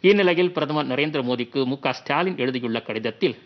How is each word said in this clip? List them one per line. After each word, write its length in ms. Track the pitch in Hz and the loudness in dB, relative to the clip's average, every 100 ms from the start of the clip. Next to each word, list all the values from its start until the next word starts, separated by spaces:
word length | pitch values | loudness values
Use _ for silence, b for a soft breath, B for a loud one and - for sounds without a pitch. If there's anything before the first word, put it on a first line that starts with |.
| 185 | 6
இந்நிலையில் 440 | 202 185 175 180 180 | 6 4 4 0 0
பிரதமர் 340 | 147 151 135 | -2 -2 -2
நரேந்திர 300 | 127 151 147 123 | -2 0 -2 -2
மோடிக்கு 340 | 123 120 139 131 | -2 -2 -2 -2
மு 80 | 139 135 | -2 -4
க 80 | 127 | -6
ஸ்டாலின் 380 | - 147 185 170 | -2 0 0 -2
எழுதியுள்ள 360 | 127 127 120 113 - | -4 -2 -4 -6 -4
கடிதத்தில் 480 | 110 113 - 170 110 | -6 -6 -2 -2 -2